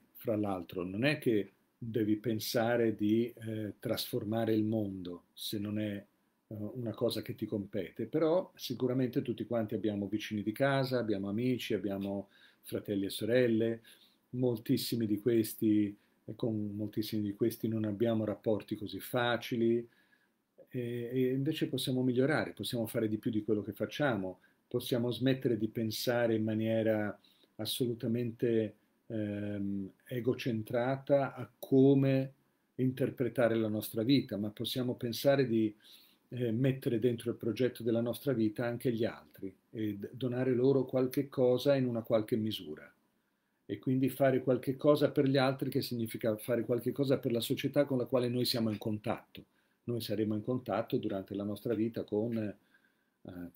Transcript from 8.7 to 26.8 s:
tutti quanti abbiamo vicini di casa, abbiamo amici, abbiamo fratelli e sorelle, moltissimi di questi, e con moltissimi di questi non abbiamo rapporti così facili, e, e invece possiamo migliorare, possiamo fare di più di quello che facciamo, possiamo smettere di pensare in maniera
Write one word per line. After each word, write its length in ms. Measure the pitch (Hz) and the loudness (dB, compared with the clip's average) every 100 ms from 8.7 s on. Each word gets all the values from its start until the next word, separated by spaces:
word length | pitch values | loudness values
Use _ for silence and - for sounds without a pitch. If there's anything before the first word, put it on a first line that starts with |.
| 117 127 127 127 135 | -2 0 0 0 0
tutti 240 | 117 107 107 | -2 -4 -2
quanti 300 | 117 107 104 | -2 -2 -2
abbiamo 320 | 107 101 101 | -2 -2 -2
vicini 360 | 104 - 107 | -4 -2 -2
di 80 | 101 | -2
casa, 480 | 107 139 135 127 123 | 0 2 2 2 0
abbiamo 300 | 110 98 101 | 0 -2 -2
amici, 440 | 104 127 120 - | -2 0 -2 0
abbiamo 540 | 107 98 98 98 98 - _ - _ | -2 0 -4 -4 -4 -8 _ -20 _
fratelli 440 | - 113 - 101 98 | -8 -8 -2 -2 -2
e 40 | |
sorelle, 720 | - 107 123 123 110 113 113 - - _ _ _ | -2 2 4 4 4 2 -2 -10 -20 _ _ _
moltissimi 720 | 127 127 113 117 123 - 120 110 | -2 0 0 0 0 0 -2 0
di 120 | 104 | 0
questi, 760 | 123 117 110 - 110 104 104 101 _ _ - | 4 2 2 2 4 4 2 -2 _ _ -16
e 60 | 113 | -4
con 380 | 123 107 104 104 | -2 -2 -4 -4
moltissimi 460 | 104 113 110 107 | -4 -4 -4 -2
di 120 | 104 | -4
questi 340 | 101 117 - 110 | 0 0 0 -2
non 180 | 110 107 | -2 -2
abbiamo 400 | 101 117 113 104 | 0 2 2 0
rapporti 500 | 98 - 104 - 107 | -2 0 0 -2 -8
così 240 | 98 95 | -6 -8
facili, 880 | - 127 120 117 - 120 117 117 117 _ _ _ _ _ _ - - | -4 0 0 0 -2 2 2 2 -2 _ _ _ _ _ _ -20 -10
e, 400 | 127 120 120 120 | -6 -4 -6 -4
e 220 | 127 127 | 0 0
invece 340 | 135 139 156 156 | 0 -2 -2 -2
possiamo 340 | 127 - 127 | -2 0 0
migliorare, 480 | 127 123 139 143 87 | 2 2 4 2 0
possiamo 340 | - 98 120 110 | -6 -4 -4 -2
fare 220 | 123 110 | 0 0
di 100 | 107 | 0
più 140 | 127 | -2
di 120 | 107 | -2
quello 180 | 107 104 | 0 0
che 100 | 101 | -2
facciamo, 680 | - 107 - 147 107 92 90 _ _ _ | -6 -6 0 0 0 -4 -8 _ _ _
possiamo 420 | 123 - 123 123 | -6 -2 0 0
smettere 460 | 120 131 131 139 113 | 0 2 2 0 0
di 120 | 110 | -2
pensare 680 | - 110 107 - 120 117 110 | -2 -4 -2 0 2 2 2
in 80 | |
maniera 720 | 110 110 110 113 | 0 0 2 2